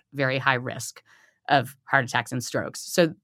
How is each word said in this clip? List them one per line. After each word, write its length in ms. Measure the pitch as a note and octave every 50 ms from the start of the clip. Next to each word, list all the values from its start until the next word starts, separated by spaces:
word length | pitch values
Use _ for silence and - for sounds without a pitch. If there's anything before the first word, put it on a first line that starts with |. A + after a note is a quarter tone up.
| _ _ -
very 240 | C#3 C#3 C3 C3 C3+
high 160 | B2+ C#3 C3
risk 480 | B2 B2+ B2 - B2 - - - - _ _ _ _ _ _ _ _ - -
of 280 | C#3+ C#3 A#2 - - _ _
heart 220 | - - C3+ B2
attacks 260 | A#2 - B2+ A#2+ - C3
and 100 | B2+ A#2+
strokes. 380 | - - B2+ E2+ - - -
So 320 | - - - - F3 D#3+ D3 _